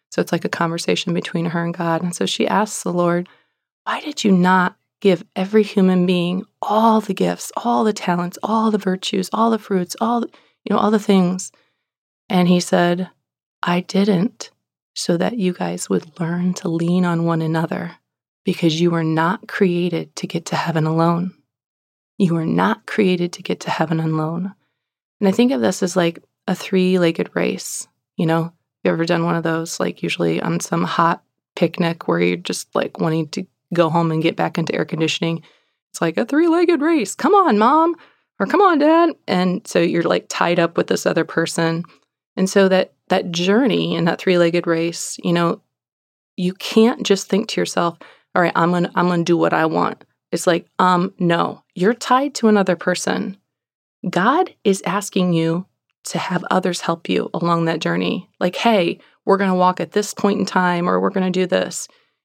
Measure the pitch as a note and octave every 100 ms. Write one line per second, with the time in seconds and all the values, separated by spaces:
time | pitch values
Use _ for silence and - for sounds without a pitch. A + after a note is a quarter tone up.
0 | _ - F3 E3+ - - E3+ E3+ - F3
1 | - E3+ - E3+ E3+ E3+ E3+ E3+ E3+ E3
2 | F3 E3+ F#3+ - - F#3+ G#3+ - F#3 F3
3 | F3 F3 F3+ _ _ _ _ _ - -
4 | D#4 C#4+ G#3+ F#3 F3+ F#3 F3+ - _ _
5 | G3+ E3+ - - F#3+ G#3+ G#3 G#3 F#3 F3+
6 | F3+ F3+ F3 F#3 - _ - G#3+ A3+ A3
7 | G#3+ G3 F3+ F3 - - A#3+ A#3+ A3 G#3
8 | - F3 F3 - - A3 A3 G#3 G3 F#3
9 | - G3 F3+ G#3+ A3+ A3 - F#3+ F3+ -
10 | A3+ A#3+ - _ _ _ - G3 G#3 G#3+
11 | G#3 G3 F3+ F#3 - _ _ _ _ _
12 | _ _ - F#3 F3 F3+ - F#3 F3 F3
13 | F3+ _ _ _ _ _ - F3 F#3 F#3
14 | G3+ F#3 A3+ - - _ _ _ _ -
15 | - F3 F#3 A#3+ F#3 F3+ F3+ F3 - F#3
16 | E3 - E3 F3 F3+ F3+ F3 E3 E3+ F3+
17 | F3+ E3 E3+ E3 D#3+ D#3+ E3 - F3 -
18 | _ _ _ _ - F3+ E3+ D#3 E3+ E3+
19 | D#3+ D#3 E3 A3+ - - F#3+ F3 F3 E3
20 | D#3 - - E3+ - E3 E3+ D#3+ D#3 D#3+
21 | E3 E3+ F#3 - _ _ _ _ _ _
22 | _ - F#3 E3 D#3+ E3+ F#3+ A3 - -
23 | F#3+ F3+ F3 - - F3 - - D#3+ E3
24 | D#3+ D#3 D#3 E3+ F#3+ - _ _ _ _
25 | _ - G3 G3 B3 C4 A3 F#3+ F#3 F3+
26 | E3+ E3 - _ - F#3 - F#3+ F#3 F#3
27 | E3+ E3 F3+ - - F#3 - - - _
28 | _ - D#3+ D#3+ E3 - _ _ F3+ E3
29 | E3 E3+ E3+ E3+ D#3+ D#3+ E3 - F3+ F3+
30 | E3+ - E3+ E3 - E3+ - E3+ F3+ -
31 | E3+ F3 _ _ _ - E3 - E3+ E3
32 | - E3+ - F3 F3+ F3+ - - - -
33 | E3+ D#3+ D#3 - F#3 _ _ F3 E3 E3+
34 | E3 D#3+ D#3+ - E3 E3 E3 - D#3 D#3+
35 | D#3+ - E3 D#3+ - _ _ _ _ -
36 | E3+ E3 A3+ C#4+ E4+ E4 E4+ E4 D4+ E4
37 | G3 - C4+ G4+ F4 G#3 A3+ D#4 E4 E4
38 | - _ _ - G3 - G4+ D#4 D4 E4
39 | E4+ - - F#3 F#3 F#3+ - F3+ F3 E3+
40 | E3+ F3+ - - E3+ F3 E3+ E3+ E3 F#3
41 | F#3 E3 D#3+ - E3 - E3 E3 F3 _
42 | _ _ _ - F#3+ G3 F#3+ F#3 - _
43 | - F#3+ F3+ E3+ F3+ G#3 C4+ E3+ E3 E3+
44 | E3+ - - F3 E3+ E3+ E3+ E3 E3+ E3
45 | - - F#3 E3+ E3+ - _ _ _ _
46 | _ _ _ - F3+ F#3 - A3+ A3+ -
47 | G3 G3 - G3 A3+ - E3+ - E3+ E3
48 | - - _ F#3+ E3+ - E3+ F3+ F3 -
49 | F3 F3 E3+ E3+ E3 E3 D#3+ E3 - -
50 | _ _ _ E3+ - E3 - - F#3 F3+
51 | F#3+ - F3 E3+ E3+ - _ - F#3 A#3+
52 | - B3+ C#4+ - A3 G#3 F#3 E3+ - F3
53 | - F#3+ G3 F#3+ _ _ _ _ _ _
54 | G3 F3 G3+ D#4 F#4 - G#3 G3 - F#3+
55 | G#3 G3+ F3+ E3 E3 E3+ F#3 _ _ _
56 | - E3 - F3+ - F#3 F#3 F3 - E3
57 | - F3+ - E3+ E3+ E3+ E3 E3 E3+ F3
58 | F3+ - - - F#3 - A#3 G#3+ E3+ F3
59 | _ _ - G3 G3 F#3 F3+ F3+ E3 G#3
60 | G#3 - G3+ G3 G3 F#3+ F3+ F3 F3 F#3
61 | F#3+ G3 F#3+ F3+ F3+ F#3 - - - _
62 | _ _